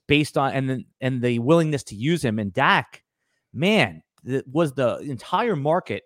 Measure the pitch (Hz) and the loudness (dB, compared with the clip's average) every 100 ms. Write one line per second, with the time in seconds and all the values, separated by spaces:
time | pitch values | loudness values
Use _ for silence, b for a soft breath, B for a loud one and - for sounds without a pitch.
0 | - 147 147 151 135 123 135 127 - - | 0 2 2 0 0 0 -2 -4 -8 -6
1 | 127 131 123 117 120 170 156 143 - 104 | -4 0 0 0 2 2 2 -2 -6 -6
2 | 135 170 127 110 101 107 147 185 - - | -2 0 0 -2 -2 2 4 4 0 -12
3 | _ _ _ _ _ 107 180 214 104 78 | _ _ _ _ _ -4 2 2 2 -2
4 | _ _ - 131 - 143 160 131 120 73 | _ _ -6 -4 -2 0 0 0 0 -2
5 | 127 123 - 180 240 160 143 175 - 98 | -6 -10 -4 -2 0 0 0 0 -2 -8